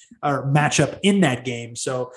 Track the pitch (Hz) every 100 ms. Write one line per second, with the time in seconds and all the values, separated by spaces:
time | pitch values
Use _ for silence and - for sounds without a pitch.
0 | _ - 147 139 135 147 147 - 139 -
1 | 196 202 165 123 123 120 117 117 - 127
2 | 123